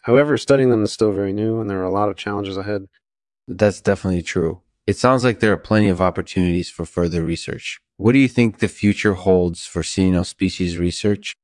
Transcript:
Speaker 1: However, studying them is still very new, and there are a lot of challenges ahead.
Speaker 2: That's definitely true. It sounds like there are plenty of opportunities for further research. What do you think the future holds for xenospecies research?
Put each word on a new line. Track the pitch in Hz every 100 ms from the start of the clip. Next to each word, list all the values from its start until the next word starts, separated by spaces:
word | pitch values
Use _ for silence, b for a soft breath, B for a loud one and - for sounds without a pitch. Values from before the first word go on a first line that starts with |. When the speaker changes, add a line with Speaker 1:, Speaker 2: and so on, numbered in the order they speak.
Speaker 1:
However, | - 123 147 123
studying | - 139 127
them | 117
is | 104
still | - 107
very | 98 98
new, | 101 110 113
and | 104
there | 98
are | 92
a |
lot | 98 104
of | 98
challenges | 104 101 101 95
ahead. | 98 104 95 _ _ _ _ _ -
Speaker 2:
That's | 92 104 95
definitely | - 98 95 90
true. | 82 - 82 82 _ _ -
It | 101
sounds | 123 131
like | 123 107
there | 110
are | 95
plenty | - 107 104
of | 90
opportunities | 92 87 87 - 90 87 87
for | - 85
further | - 87 85
research. | 82 82 - - - - _ -
What | 101
do | 135
you | 131
think | - 117 101
the | 104
future | - 104 98 107 90
holds | 95 92 90 82 -
for | 85
xenospecies | 78 - 95 90 - - 95 - 90 87
research? | 87 - 104 101 - -